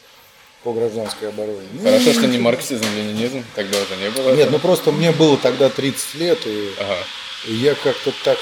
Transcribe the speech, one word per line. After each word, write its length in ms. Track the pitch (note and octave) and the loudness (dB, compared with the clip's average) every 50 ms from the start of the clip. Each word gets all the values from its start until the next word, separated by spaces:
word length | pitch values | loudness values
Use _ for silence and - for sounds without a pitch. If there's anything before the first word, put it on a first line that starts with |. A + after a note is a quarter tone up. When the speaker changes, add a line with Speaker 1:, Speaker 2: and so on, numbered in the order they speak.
| _ - - - - _ _ _ - - _ _ - | _ -20 -20 -20 -20 _ _ _ -20 -20 _ _ -8
Speaker 1:
По 80 | A#2+ | -6
гражданской 560 | A2+ A#2 A#2 A2+ G#2+ A#2 G#2+ G#2 - - A2 G#2 | -2 -2 -2 -2 -2 -4 -6 -6 -8 -8 -8 -8
обороне. 320 | G#2 G#2+ G#2+ G#2+ G#2 G2 F#2+ F#2+ G#2+ | -6 -6 -6 -6 -6 -8 -10 -12 -10
Ну, 100 | D#3 G#3 | -2 2
Speaker 2:
Хорошо, 280 | A#3+ C4 C4 B3 - | 4 4 6 6 4
что 100 | - A#3 | 4 4
не 60 | C3+ B2+ | 2 2
Speaker 1:
ничего. 160 | B2 A#2+ A#2 | 2 2 2
Speaker 2:
марксизм, 400 | A#2 B2 B2+ - - C3+ A2+ A2+ A2 G#2 | 2 2 0 -2 -4 -4 -4 -2 -2 -4
ленинизм, 480 | G#2 G#2+ G#2 G#2+ G#2+ A#2 B2 C3+ C3 A#2+ A2 - | -4 -4 -4 -4 -4 -4 -4 -4 -6 -10 -8 -6
тогда 220 | G#2+ G2+ G2 G2+ G2+ | -6 -4 -2 -2 -2
уже 140 | G2 F#2+ F#2+ F#2 | -2 -2 -4 -4
не 80 | G2 G#2 | -4 -4
было 200 | A2+ C3+ C3 C3 | -2 0 2 4
Speaker 1:
Нет, 80 | C3 D3+ | 6 6
Speaker 2:
этого. 120 | C#3+ B2 | 6 4
Speaker 1:
ну 60 | C#3+ D3+ | 4 2
просто 320 | E3+ F3+ F3+ F3 - D#3 | 2 2 2 2 2 0
мне 200 | D3 D3+ E3 E3+ | 2 2 2 2
было 240 | D#3 C#3+ D#3+ D#3 C#3 | 4 6 6 6 6
тогда 320 | C3 - B2+ B2 C3 C#3 C3 | 4 2 0 2 4 2 2
тридцать 460 | - - C3+ C#3 A#2 - - - - | 2 0 -2 -4 -4 -4 -8 -8 -6
лет, 240 | D3 E3+ F3 D#3+ - - | -4 0 0 0 0 0
и 240 | A2+ G#2+ G#2 G#2 G2+ F#2+ - | -4 -4 -4 -6 -6 -6 -6
Speaker 2:
Ага. 160 | G2+ G2 F#2+ F2 - - - - - - - - - A2+ | -4 -4 -4 -4 -6 -8 -12 -14 -14 -14 -14 -12 -8 -6
Speaker 1:
и 60 | A2 | -4
я 200 | A2+ B2+ D3 C#3 | 0 2 2 2
как-то 380 | - - C#3 A#2+ - - C#3 C3 - - | 2 0 0 -2 0 -2 -4 -4 -2 0
так 140 | C#3 B2+ - | 0 0 0